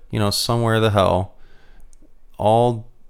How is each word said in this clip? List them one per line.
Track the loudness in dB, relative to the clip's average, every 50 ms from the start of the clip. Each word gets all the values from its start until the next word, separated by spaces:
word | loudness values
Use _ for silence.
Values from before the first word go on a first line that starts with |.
| -12 -8
You | -4 -2
know, | -2 0
somewhere | -2 -2 -2 -2 -2 0 0 2 2 2
the | 2 2
hell. | 2 2 2 2 2 0 -2 -6 -10 -18 -20 -20 -20 -20 -20 -20 -20 -20 -20 -20 -20 -20 -20 -20 -20 -20 -20 -18 -8
All | -2 0 2 2 2 2 0 -2 -4 -10 -14 -20 -20 -20